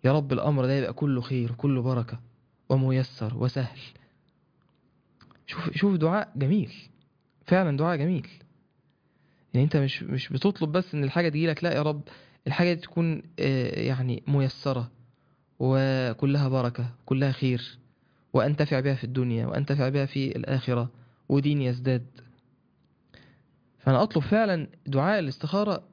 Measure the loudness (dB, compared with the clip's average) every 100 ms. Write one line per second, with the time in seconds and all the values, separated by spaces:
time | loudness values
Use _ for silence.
0 | 4 2 2 0 2 2 2 0 -2 -2
1 | 0 0 0 -2 -2 -2 0 2 0 0
2 | -2 -8 -14 _ _ _ _ 2 4 2
3 | -2 -4 -6 -2 -4 -2 -6 -8 -20 -20
4 | _ _ _ _ _ _ _ _ _ _
5 | _ _ -20 -20 -14 -8 -6 0 2 4
6 | 2 0 -2 -2 0 2 0 -8 -20 _
7 | _ _ _ _ 2 2 2 0 0 0
8 | 0 -2 -4 -16 -20 _ _ _ _ _
9 | _ _ _ _ _ 2 2 2 0 -4
10 | -6 -6 -4 -2 -2 0 -2 -2 -2 -2
11 | -2 0 0 0 0 0 -2 0 -2 -4
12 | -8 -18 -20 _ -6 0 0 0 -4 -2
13 | 0 -2 -8 -4 0 0 0 -2 -2 -2
14 | -2 -4 0 2 2 -2 -4 -4 -6 -12
15 | -20 _ _ _ _ _ 2 2 2 0
16 | -2 0 0 2 2 0 0 -2 -8 -8
17 | -4 0 0 0 0 0 -4 -18 _ _
18 | _ _ _ 2 2 2 0 2 0 -2
19 | -2 -2 0 0 -2 -2 -2 0 0 0
20 | -2 -2 -2 -4 -2 -2 0 0 -2 -6
21 | -20 _ _ 2 2 2 0 0 0 0
22 | -2 -18 -20 _ _ _ _ _ _ _
23 | _ -20 -20 _ _ _ _ _ 2 4
24 | 4 2 2 2 2 0 -4 -10 -4 0
25 | 2 0 -2 -6 -4 -2 0 -2 -6